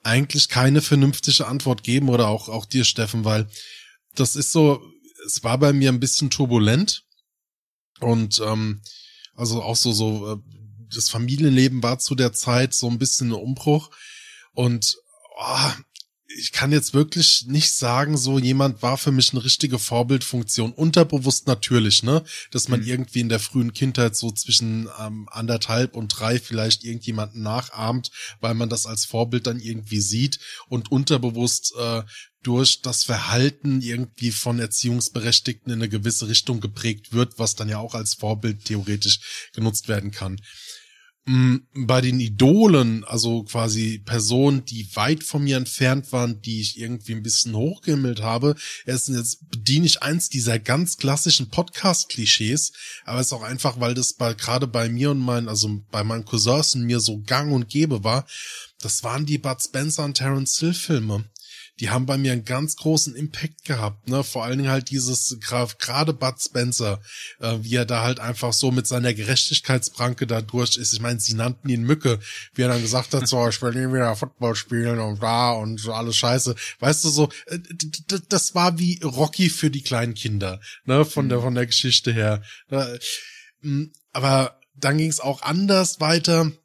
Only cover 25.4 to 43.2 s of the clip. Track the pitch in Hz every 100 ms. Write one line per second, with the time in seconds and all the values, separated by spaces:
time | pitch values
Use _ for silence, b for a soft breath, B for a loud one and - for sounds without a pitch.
25.4 | 113 113 - 113 127 120 104 - 110 120
26.4 | - 110 110 110 117 117 - 110 107 110
27.4 | 107 120 - - 110 123 - B B B
28.4 | 113 113 117 117 107 110 - 113 117 120
29.4 | 120 120 113 113 107 107 98 110 135 -
30.4 | B B B 123 107 135 139 139 120 117
31.4 | 120 - - 120 117 113 107 B B _
32.4 | 123 120 135 - 131 120 - 107 90 117
33.4 | 139 147 143 131 120 120 123 - 120 107
34.4 | 120 120 113 - 123 120 - 123 113 -
35.4 | - 120 - 113 113 110 110 110 107 113
36.4 | - 117 104 104 117 107 - 113 120 -
37.4 | 113 - 107 107 113 117 107 - 107 107
38.4 | 113 104 - 104 95 104 - - - -
39.4 | - - 110 107 - 104 98 101 95 98
40.4 | 104 B B B B B B _ - 127
41.4 | 127 131 _ 139 120 127 127 127 117 101
42.4 | 127 196 220 156 117 110 104 117